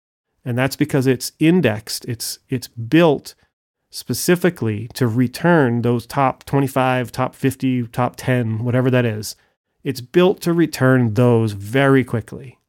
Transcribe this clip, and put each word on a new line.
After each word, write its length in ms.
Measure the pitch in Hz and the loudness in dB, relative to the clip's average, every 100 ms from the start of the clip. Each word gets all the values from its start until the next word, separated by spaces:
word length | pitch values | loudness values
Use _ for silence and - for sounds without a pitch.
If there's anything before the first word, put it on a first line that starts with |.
| _ _ _ _ | _ _ _ _
And 140 | 131 120 | -6 -2
that's 180 | 131 - | -2 -2
because 320 | 147 147 127 | -2 0 2
it's 240 | 120 - - | 0 -4 0
indexed, 640 | 156 185 131 104 - - - | 2 4 2 -2 -8 -10 -8
it's, 300 | 117 - - - | -8 -10 -12 -8
it's 180 | 127 - | -8 -8
built 680 | 117 113 160 170 139 - - _ _ _ _ _ | -12 0 4 4 2 -6 -20 _ _ _ _ _
specifically 1000 | - - 123 - 175 180 175 113 107 117 | -14 -8 -4 0 2 0 -2 -4 -4 -8
to 180 | - 123 | -2 -2
return 760 | 117 123 - 170 170 127 120 | 0 -2 0 4 4 4 2
those 240 | 117 120 - | 0 -2 -4
top 380 | 143 135 - | -2 -2 -2
twenty-five, 680 | - 139 135 135 131 127 117 | -4 -2 0 0 0 0 -4
top 200 | - 131 | -6 -6
fifty, 540 | - 135 131 131 127 117 | -2 -4 -2 -2 -2 -4
top 280 | - 123 - | -4 -4 -4
ten, 440 | - 123 113 110 120 | -2 -2 -2 -4 -2
whatever 260 | 123 127 | 0 2
that 140 | 123 120 | 2 0
is. 320 | 107 107 - _ _ _ _ 147 | -4 -10 -16 _ _ _ _ -10
It's 160 | 127 | -10
built 400 | 123 175 180 - | -2 2 2 2
to 100 | 175 | -2
return 640 | 170 156 - 131 131 117 | 0 0 2 2 4 2
those 400 | 104 123 117 113 | 2 4 4 0
very 500 | 101 101 135 139 135 | -4 -4 0 4 4
quickly. 560 | 123 117 - 90 127 _ | 2 -6 -8 -16 -18 _